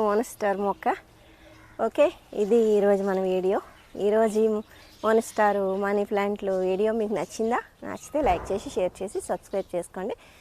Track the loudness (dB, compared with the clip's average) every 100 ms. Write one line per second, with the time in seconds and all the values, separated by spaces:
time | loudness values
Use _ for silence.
0 | 2 0 -2 -4 -2 0 -2 -2 -2 -4
1 | -8 -20 -20 -20 -20 -20 -18 -4 -2 2
2 | 2 0 -8 -4 2 4 4 4 4 2
3 | 2 0 0 0 0 0 -4 -16 -16 -4
4 | 2 4 2 2 2 0 -6 -18 -20 -4
5 | 2 2 2 2 2 2 0 -2 0 0
6 | 0 -2 -2 -2 -4 -2 0 0 0 0
7 | -2 -2 -4 -4 -2 -2 -6 _ -12 -12
8 | -6 -2 0 0 -2 -6 -4 -2 -4 -4
9 | -8 -8 -6 -8 -6 -6 -4 -8 -8 -8
10 | -8 -10 -14 -20